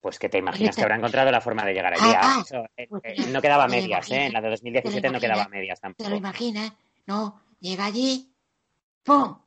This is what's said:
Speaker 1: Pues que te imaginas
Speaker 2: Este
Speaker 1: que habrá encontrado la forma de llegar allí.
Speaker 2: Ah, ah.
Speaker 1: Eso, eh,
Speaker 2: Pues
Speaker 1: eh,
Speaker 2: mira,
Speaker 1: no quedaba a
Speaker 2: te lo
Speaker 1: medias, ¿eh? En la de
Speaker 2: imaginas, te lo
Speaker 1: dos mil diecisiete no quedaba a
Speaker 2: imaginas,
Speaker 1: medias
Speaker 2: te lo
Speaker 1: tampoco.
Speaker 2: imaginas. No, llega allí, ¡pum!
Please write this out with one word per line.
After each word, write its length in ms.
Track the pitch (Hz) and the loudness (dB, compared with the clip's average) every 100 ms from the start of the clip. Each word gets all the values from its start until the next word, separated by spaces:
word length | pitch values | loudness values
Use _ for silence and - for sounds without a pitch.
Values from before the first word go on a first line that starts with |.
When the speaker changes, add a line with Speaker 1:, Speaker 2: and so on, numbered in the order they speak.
Speaker 1:
Pues 180 | 98 - | -8 -6
que 100 | 101 | -2
te 100 | 98 | -2
imaginas 320 | 90 92 107 | -2 0 0
Speaker 2:
Este 100 | 101 | 2
Speaker 1:
que 40 | |
habrá 120 | 107 110 | 0 2
encontrado 340 | 113 123 135 | 0 2 4
la 100 | 123 | 4
forma 240 | 123 110 | 0 -2
de 100 | 104 | -2
llegar 180 | 95 90 | 0 0
allí. 100 | 87 226 | 4 4
Speaker 2:
Ah, 60 | 220 101 262 | 6 4 2
ah. 40 | |
Speaker 1:
Eso, 200 | 180 131 113 - | -2 -8 -10 -12
eh, 100 | 123 | -12
Speaker 2:
Pues 140 | 202 | -12
Speaker 1:
eh, 100 | 113 113 | -10 -6
Speaker 2:
mira, 120 | 120 | -4
Speaker 1:
no 120 | 135 | 2
quedaba 220 | 143 143 | 4 6
a 40 | 131 | 4
Speaker 2:
te 80 | 123 | 2
lo 60 | |
Speaker 1:
medias, 280 | 95 90 - | 0 -4 -2
¿eh? 160 | 127 139 | -2 0
En 60 | |
la 80 | 117 | -2
de 0 | |
Speaker 2:
imaginas, 0 | |
te 60 | 110 | -2
lo 40 | |
Speaker 1:
dos 120 | 110 | -4
mil 100 | 120 | -2
diecisiete 380 | 120 120 202 135 | -2 -2 -2 -2
no 100 | 127 | -2
quedaba 140 | 117 107 | 0 0
a 40 | 101 | 0
Speaker 2:
imaginas, 140 | 101 | -4
Speaker 1:
medias 200 | 95 90 | -10 -10
Speaker 2:
te 60 | 98 | -12
lo 60 | |
Speaker 1:
tampoco. 220 | 92 214 202 | -10 -6 -4
Speaker 2:
imaginas. 560 | 190 180 240 208 220 208 _ _ - | -6 -6 -6 -4 -8 -10 _ _ -6
No, 360 | 202 214 208 _ _ | -4 -4 -8 _ _
llega 240 | 180 185 202 | -8 -4 -4
allí, 440 | 208 262 262 - _ _ _ _ _ _ _ | 0 0 -2 -6 _ _ _ _ _ _ _
¡pum! 360 | - 285 226 151 | 2 4 4 -4